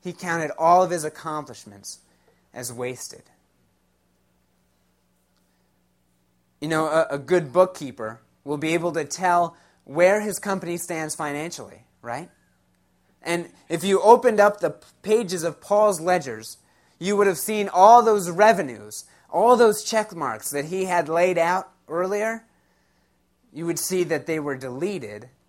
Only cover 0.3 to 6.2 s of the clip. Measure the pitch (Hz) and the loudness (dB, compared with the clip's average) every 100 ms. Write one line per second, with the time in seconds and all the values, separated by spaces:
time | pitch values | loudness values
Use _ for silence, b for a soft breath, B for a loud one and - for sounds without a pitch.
0.3 | 170 156 - 165 175 185 175 151 - 160 | -4 -4 0 4 4 4 -2 -6 -8 -8
1.3 | 151 143 120 - 101 - - _ _ _ | -8 -10 -18 -20 -20 -20 -20 _ _ _
2.3 | _ _ - 123 120 123 123 - - _ | _ _ -14 -12 -10 -10 -10 -16 -18 _
3.3 | _ _ _ _ _ _ _ _ _ _ | _ _ _ _ _ _ _ _ _ _
4.3 | _ _ _ _ _ _ _ _ _ _ | _ _ _ _ _ _ _ _ _ _
5.3 | _ _ _ _ _ _ _ _ _ | _ _ _ _ _ _ _ _ _